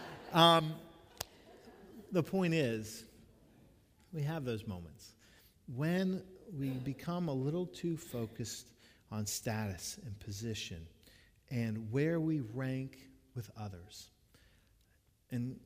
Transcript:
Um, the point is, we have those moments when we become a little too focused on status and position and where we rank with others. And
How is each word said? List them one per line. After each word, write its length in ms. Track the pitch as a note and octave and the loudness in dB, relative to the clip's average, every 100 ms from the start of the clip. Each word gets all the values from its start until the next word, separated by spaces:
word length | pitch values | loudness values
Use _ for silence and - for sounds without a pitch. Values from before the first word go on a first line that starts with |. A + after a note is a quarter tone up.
| - - - | -10 -12 2
Um, 420 | E3 E3+ E3 D#3 D#3 - - - - - - - - - - - - - | 10 10 10 6 -6 -12 -20 -20 -12 -12 -12 -20 -20 -20 -20 -18 -18 0
the 100 | F3+ | 2
point 300 | - F#3+ F3+ | 2 2 4
is, 500 | E3 B2+ A2+ G#2 - - - - - - - - - _ _ - | 6 4 2 -2 -10 -14 -20 -20 -20 -20 -20 -20 -20 _ _ -10
we 80 | E3 | -2
have 240 | C#3+ D#3+ B2+ | -2 0 -2
those 200 | A2 G#2+ | -2 -4
moments 500 | F2+ E2 - - - - - - _ - B2 | -6 -8 -14 -20 -20 -20 -20 -20 _ -10 -2
when 480 | D#3 F3+ F#3+ F#3 - - - D3 | 0 2 2 0 -6 -18 -10 -4
we 120 | C3+ | -2
become 580 | B2+ B2+ C3+ - F3 E3+ | 0 -4 -4 -4 -2 0
a 60 | |
little 320 | C3 C3+ F3 F3 | 0 0 0 -2
too 320 | - E3+ D#3+ | -2 -2 -2
focused 720 | - A#2+ A2 A2+ A#2 - - - - - - | -4 -4 -4 -4 -6 -6 -12 -20 -20 -20 -8
on 140 | G#2+ G#2 | -4 -2
status 760 | - B2 A2 G#2 E2+ - - C3+ | -2 -2 0 0 -4 -8 -8 -10
and 120 | G2+ | -10
position 680 | - G2+ A2+ G#2 - E2+ D#2+ - - - - - - | -8 -6 -4 -4 -6 -8 -12 -18 -20 -20 -20 -20 -4
and 400 | B2+ A2+ A2 A2 | 0 0 0 0
where 300 | C3 D#3 E3+ | 2 4 4
we 180 | D#3+ D#3 A2 | 2 2 0
rank 560 | B2 C3 C3 C3+ - - - - B2 | -2 -2 -2 -4 -10 -20 -20 -10 -8
with 160 | - A2 | -8 -8
others. 500 | G#2 F2+ F2 - - _ _ - - - _ _ _ _ _ _ - | -8 -8 -14 -18 -18 _ _ -20 -20 -20 _ _ _ _ _ _ -4
And 280 | B2 B2 - | -2 -2 -4